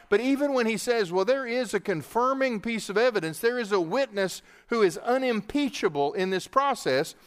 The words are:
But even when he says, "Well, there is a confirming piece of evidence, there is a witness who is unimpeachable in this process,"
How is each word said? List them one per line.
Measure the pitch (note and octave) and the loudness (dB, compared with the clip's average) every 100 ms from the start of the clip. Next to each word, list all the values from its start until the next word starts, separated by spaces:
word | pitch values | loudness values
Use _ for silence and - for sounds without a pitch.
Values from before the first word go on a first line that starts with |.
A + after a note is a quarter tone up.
| - | 0
But | G#3 | 2
even | B3+ C#4 C#4+ | 2 2 2
when | C4 A3+ | 2 0
he | A3 | 0
says, | - A#3 F#3+ | 0 0 0
"Well, | F3+ | 0
there | F#3+ C4+ B3+ | 2 0 0
is | B3 A#3+ | -2 -2
a | G#3 | -2
confirming | - E3+ C3+ A3+ B3+ C4+ C4 A3 | -2 -4 -2 0 0 2 0 -2
piece | A3+ A3+ - | -4 -4 -2
of | G3 | 2
evidence, | B3 G#3 E3 D#3 | 2 2 -2 -2
there | A#3 B3 | -2 0
is | G#3+ | 0
a | G3+ | 0
witness | D#3+ A#3 C4+ G3+ F#3+ - - - _ | 0 0 0 -2 -4 -4 -16 -20 _
who | A#3 | 2
is | G3 E3+ | 2 2
unimpeachable | A#3 B3+ C4 A3 G3+ C#4+ C#4+ - G3+ D3 C#3+ | 0 0 2 -2 -2 -2 -2 -2 -2 0 0
in | F#3 F#3 | 0 -2
this | F#3 - | -2 0
process," | - C#4 B3 - C3 D#3+ - | 0 2 0 0 0 0 -8